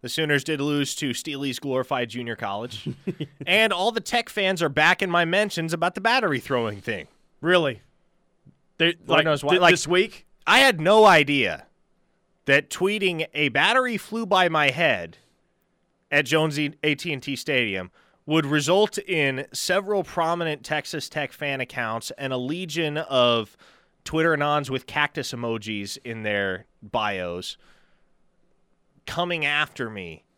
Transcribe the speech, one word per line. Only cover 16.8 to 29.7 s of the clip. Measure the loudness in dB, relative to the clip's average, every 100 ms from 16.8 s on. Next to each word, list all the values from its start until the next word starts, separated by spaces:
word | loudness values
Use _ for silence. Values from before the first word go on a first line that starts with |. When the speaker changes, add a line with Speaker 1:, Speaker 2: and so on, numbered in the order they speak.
| -4
Speaker 1:
T | -2 -6
and | -8
T | -8 -8
Stadium | -2 0 0 -4 -8 _ _ _
would | 0 0 2
result | 0 2 2 2 -2
in | -4 -2 0 -2 -8
several | -8 -2 -2 0 -4
prominent | -2 -2 -2 -2 -4 -6
Texas | -6 -6 -6 -10 -8
Tech | -6 -8
fan | -8 -6 -6
accounts | -6 -6 -4 -6 -8 -8
and | -6
a | -4
legion | -4 -6 -6 -4 -4 -4
of | -2 2 4 2 -2 _ -20 _ _ _
Twitter | -6 0 2 2
anons | 2 0 0
with | -6 -4
cactus | -2 -2 -2 -8
emojis | -6 -4 -4 -4 -6 -8 -10
in | -12 -8
their | -2 0 -2 -4 -10 _
bios | -6 -4 -2 -4 -6 -6 -10 -14 _ _ _ _ _ _ _ _ _ _ _ _ _ _ -10
coming | -4 -4 -2
after | 0 0 -2